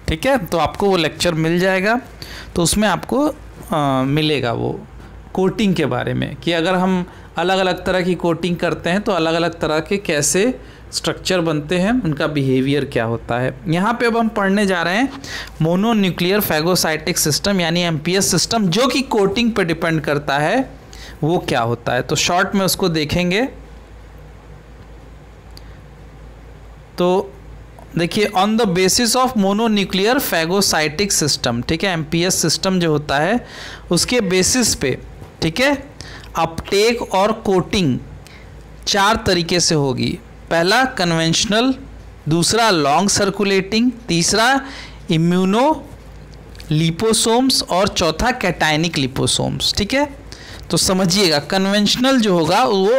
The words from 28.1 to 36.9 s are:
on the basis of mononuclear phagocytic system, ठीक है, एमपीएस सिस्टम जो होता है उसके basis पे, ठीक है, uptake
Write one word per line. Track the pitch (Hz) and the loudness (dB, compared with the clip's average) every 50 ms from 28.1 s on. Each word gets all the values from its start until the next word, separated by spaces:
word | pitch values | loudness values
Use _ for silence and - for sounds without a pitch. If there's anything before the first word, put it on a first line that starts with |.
| - 214 208 202 - 180 | 0 0 0 0 2 0
on | 190 208 220 226 | 2 2 2 2
the | 240 202 | 2 2
basis | 175 175 185 185 - - 247 226 202 | 2 2 2 2 2 2 2 2 2
of | 247 254 247 254 226 | 2 2 2 2 2
mononuclear | 190 190 202 208 233 233 214 202 190 170 - 185 190 214 254 285 - - - | 2 2 2 2 2 2 2 2 0 0 0 0 2 2 2 2 0 0 0
phagocytic | 170 160 160 180 202 190 - - 165 151 151 147 156 202 202 - - 160 | 0 0 2 2 2 2 2 2 2 0 0 0 -2 -2 0 0 0 0
system, | 143 - - - 131 117 117 120 - | 0 0 0 0 -2 -2 -2 -2 -2
ठीक | 160 165 - | -2 0 0
है, | 202 180 | 0 0
एमपीएस | 160 151 147 - 170 170 190 180 | -2 -2 -2 0 0 2 2 0
सिस्टम | - - 165 - - - 190 190 185 | 0 0 0 0 0 0 0 0 2
जो | 170 165 | 2 2
होता | 151 147 147 147 143 139 | 2 0 0 0 0 0
है | 151 175 220 247 240 - - - - - - - - - | 2 2 0 0 -2 -6 -16 -16 -14 -14 -16 -16 -4 -2
उसके | 180 165 - - 247 247 | 0 0 0 2 0 0
basis | 220 185 180 185 180 180 - 254 233 - - | 0 2 2 2 2 2 2 2 2 0 0
पे, | - - 135 123 - - - - - - - - - | 0 -2 -2 -2 -4 -8 -16 -18 -18 -18 -20 -10 -4
ठीक | - 160 160 - | -4 -4 0 2
है, | 254 285 294 269 - - - - - - - - - - - | 2 2 2 0 -4 -12 -16 -18 -16 -16 -16 -16 -18 -10 -2
uptake | 170 165 165 165 - - - - 196 208 226 | -2 -2 -2 -2 -8 -6 0 2 4 4 4